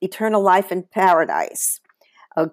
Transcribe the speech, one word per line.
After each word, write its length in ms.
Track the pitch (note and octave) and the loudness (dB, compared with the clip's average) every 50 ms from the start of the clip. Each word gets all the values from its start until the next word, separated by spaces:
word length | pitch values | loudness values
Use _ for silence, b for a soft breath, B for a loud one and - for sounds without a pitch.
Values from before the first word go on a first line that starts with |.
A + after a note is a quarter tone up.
eternal 420 | F3+ F#3+ - - G#3+ A3 A3 G#3 | -10 -10 -6 -4 -2 0 0 2
life 300 | G3 G3 F#3 F#3+ G3 - | 2 4 4 2 2 -2
in 100 | F3+ F#3 F3 _ | -6 -8 -8 _
paradise, 840 | _ - F#3+ F#3 F3 D#3+ D#3+ - D2 D#2 D#2+ - - - - - - - _ _ _ b b b b b b b - | _ 0 4 4 4 4 2 0 -2 -4 -4 -6 -8 -6 -6 -6 -6 -8 _ _ _ b b b b b b b -2
a 140 | E3 D#3+ D#3+ | -2 -2 -2